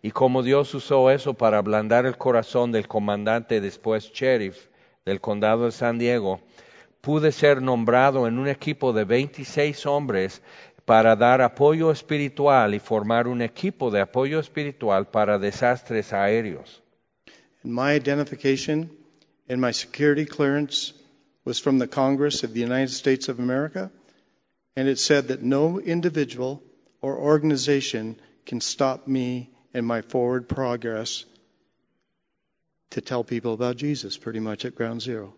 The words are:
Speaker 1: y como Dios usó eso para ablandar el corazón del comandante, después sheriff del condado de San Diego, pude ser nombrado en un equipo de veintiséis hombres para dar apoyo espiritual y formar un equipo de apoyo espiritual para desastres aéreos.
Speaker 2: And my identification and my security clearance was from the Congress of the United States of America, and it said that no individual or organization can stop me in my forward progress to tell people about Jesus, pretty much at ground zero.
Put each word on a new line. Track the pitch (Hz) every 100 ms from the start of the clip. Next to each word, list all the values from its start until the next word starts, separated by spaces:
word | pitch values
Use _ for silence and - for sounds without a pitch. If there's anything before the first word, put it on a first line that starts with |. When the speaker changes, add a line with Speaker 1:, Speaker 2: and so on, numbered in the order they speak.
Speaker 1:
y | 107
como | - 131 131
Dios | 123 139 139 139
usó | - 139 131
eso | 139 143
para | 113 113 107
ablandar | 101 107 107 117 127
el | 120
corazón | 135 117 110 127 120
del | 113 101
comandante, | 110 104 101 104 117 113 113
después | 98 - 110 110 -
sheriff | - 131 123 98 - _ _ _ _ -
del | 98
condado | - 104 107 117 120
de |
San | 110 120 117
Diego, | 120 120 98 92 _ - - - _ _
pude | 139 151 151
ser | 139 147 139
nombrado | 131 123 113 123 139 135 117
en | 117
un | 139
equipo | 135 156 143 131
de | 110 101
veintiséis | 120 139 143 131 147 147 143 147
hombres | 143 139 98 92 - - - - _ -
para | 113 110 107
dar | 120 131
apoyo | 123 - 147 160 160
espiritual | 147 - 151 139 139 143 131 107 101
y |
formar | - 110 104 117 120
un | 123
equipo | 117 - 185 - 127
de | 104
apoyo | 98 127 135 160
espiritual | 147 - 147 139 113 98 101
para | 110 104 104
desastres | 101 - 123 123 - 113 98
aéreos. | 101 101 113 107 73 - - _ _ _ _ - _ _ _
Speaker 2:
And | 120
my | 120 135
identification | 147 139 143 139 135 139 131 - 151 165 - _ _ _ _ -
and | 127
my | 123
security | 117 - - 147 147 151
clearance | - 143 143 147 - - - _ _ _ _ -
was | 117
from | 147 135
the | 120
Congress | - 135 139 147 131
of | 117
the | 113
United | 117 127 131
States | 127 143 131 135
of | 123
America, | 123 131 156 190 190 _ _ _ _ _ _ _ _ -
and | 135
it | 131
said | - 143 123
that | 131
no | 120 139 156 185
individual | - 170 170 156 131 120 127 143 _ _ _ _
or | 135 135
organization | 143 151 156 139 127 139 135 117 110 113 _ _ -
can | 123
stop | - - 135 127 135
me | 131 123 127 123 _ _
in | 127
my | 117 117
forward | 107 131 120 127 123
progress | - 127 120 117 110 113 - - _ _ _ _ _ _ _ _ _ _ _ _ _ _ _ _
to | -
tell | - 123
people | 113 120 117
about | 110 123 123
Jesus, | 147 143 101 -
pretty | 113 110
much | 110 104 127
at | -
ground | 117 117
zero. | 117 113 101